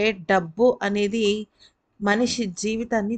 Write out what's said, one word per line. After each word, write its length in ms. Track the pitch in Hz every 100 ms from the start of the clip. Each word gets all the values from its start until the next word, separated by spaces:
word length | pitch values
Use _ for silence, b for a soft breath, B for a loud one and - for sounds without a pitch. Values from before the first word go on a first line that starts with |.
| 214 196 170
డబ్బు 400 | 190 170 180 240 -
అనేది 440 | 202 202 208 226 208 208 214 b b b _ -
మనిషి 440 | 202 220 240 247 208 170
జీవితాన్ని 580 | 208 220 233 226 202